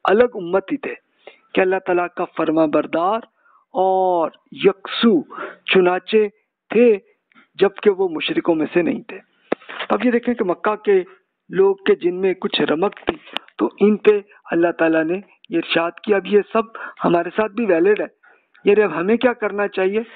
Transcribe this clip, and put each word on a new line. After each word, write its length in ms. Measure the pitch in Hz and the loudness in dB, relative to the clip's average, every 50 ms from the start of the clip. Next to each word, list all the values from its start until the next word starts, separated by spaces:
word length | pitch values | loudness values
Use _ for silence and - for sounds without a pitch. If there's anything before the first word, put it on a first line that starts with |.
| - - | -2 2
अलग 280 | 190 220 247 240 - | 2 4 2 2 0
उम्मत 300 | 214 180 170 175 190 190 - 160 | -6 -8 -4 -4 -4 -2 -4 -8
ही 40 | |
थे 180 | - - 127 120 | -8 -8 -10 -12
कि 680 | - _ _ _ _ _ - - _ _ _ - - | -14 _ _ _ _ _ -20 -20 _ _ _ -2 -2
अल्लाह 200 | 190 185 190 185 | 0 0 0 -2
ताला 260 | 185 - 180 175 175 175 | -2 -2 -2 -2 -2 -4
का 160 | - - 180 - _ | -6 -8 -8 -8 _
फर्माबरदार 880 | - 160 160 156 160 160 151 147 151 147 156 - 160 170 185 214 226 - _ _ _ _ _ _ _ _ _ - | -4 -4 -2 0 0 0 2 0 -2 -2 -2 -4 -2 -2 -2 -2 -4 -6 _ _ _ _ _ _ _ _ _ -4
और 580 | 180 185 190 190 190 185 185 180 170 160 - - _ _ _ - | -2 0 0 0 0 0 0 0 0 -2 -4 -6 _ _ _ -12
यकसू 680 | 135 143 196 190 - - - - - - 233 208 151 - - - - - - - - _ - | -2 0 0 0 0 -6 -10 -4 0 2 2 2 2 0 -4 -10 -14 -14 -16 -16 -16 _ 0
चुनाचे 600 | - 190 180 175 180 185 - - - 220 214 202 - _ _ _ _ _ _ _ | 2 2 2 2 0 -2 -4 0 0 0 0 0 -4 _ _ _ _ _ _ _
थे, 260 | - 208 247 240 214 196 - _ _ _ _ _ _ _ _ _ _ - | 2 4 4 4 4 2 -2 _ _ _ _ _ _ _ _ _ _ -2
जबकि 320 | 190 196 - - - 208 | 0 0 0 0 0 0
वो 180 | 196 180 196 180 | 0 2 -2 -4
मुशरिकों 460 | 160 151 - - 160 160 - - 170 | -4 -6 -6 -4 -4 -4 -2 0 0
में 120 | 160 151 | 0 -2
से 160 | 135 - 175 170 | -2 -2 -2 -2
नहीं 200 | 147 139 - - | -2 -4 -6 -8
थे। 160 | - - - | -14 -18 -20
तो 800 | - _ _ _ _ _ - - - - - - - - 208 | -20 _ _ _ _ _ -10 -10 -10 -14 -14 -14 -4 -4 -2
अब 80 | 208 208 | 0 0
ये 60 | 247 | 0
देखें 240 | 233 240 233 240 247 | 0 0 -2 -2 -4
कि 100 | 226 220 | -2 -2
मक्का 300 | 180 175 - - 214 214 208 208 | -4 -4 -2 -2 -4 -4 -2 0
के 140 | 214 202 190 180 - - _ _ _ _ _ _ - | 0 2 2 0 -2 -10 _ _ _ _ _ _ -6
लोग 360 | 175 175 196 196 196 196 - | 0 2 2 2 2 0 0
के 80 | - 208 | 0 0
जिनमें 380 | - - 175 180 185 190 190 180 | 2 0 -2 -2 0 -2 -2 -2
कुछ 240 | 185 - 202 - - 151 | -2 -4 -6 -4 -2 -2
रमक 320 | 139 147 156 185 208 - - | -2 0 -2 -2 -4 -4 -6
थी, 180 | - - - - - - - - - _ _ - | -8 -8 -8 -8 -12 -14 -14 -14 -14 _ _ -6
तो 120 | - - - - 196 | -6 -6 0 2 2
इन 140 | 208 214 196 | 2 2 4
पे 200 | - 214 208 208 196 _ _ _ _ - - | 4 4 4 4 -2 _ _ _ _ -6 -2
अल्लाह 200 | 170 170 170 165 | 0 0 0 0
ताला 280 | - 165 160 160 160 160 | 0 0 0 2 0 0
ने 180 | 156 175 196 196 _ _ _ _ _ | -2 -4 -6 -8 _ _ _ _ _
ये 80 | 220 170 | -6 -6
इरशाद 420 | 165 - - 170 165 170 170 - - | -4 -2 -4 -4 -4 -4 -6 -10 -4
किया। 140 | - 202 196 | -2 -2 -2
अब 80 | 185 | 0
ये 160 | 185 202 208 185 - - | 2 2 2 2 2 -2
सब 200 | 220 220 214 - - - - - - - | -2 -2 -4 -8 -16 -16 -16 -12 -6 -2
हमारे 280 | 185 170 175 170 175 | 0 0 0 0 -2
साथ 180 | - - 220 214 | -4 -4 -4 -2
भी 160 | 202 214 240 | -4 -2 0
valid 340 | 202 175 160 170 196 214 - 160 | 2 2 4 4 4 2 2 -2
है। 60 | 151 - _ _ _ _ _ _ _ _ _ - | -6 -10 _ _ _ _ _ _ _ _ _ 0
यानी 180 | 196 202 208 214 | 2 4 4 4
अब 100 | 190 151 | 2 0
हमें 240 | 160 175 190 226 226 | -2 0 0 0 2
क्या 140 | - 247 233 | 2 0 0
करना 320 | 233 220 208 196 202 202 196 | 0 -4 -6 -4 -4 -4 -4
चाहिए, 360 | - 196 190 190 202 220 233 - - | -2 -2 -2 0 -2 -2 -4 -6 -12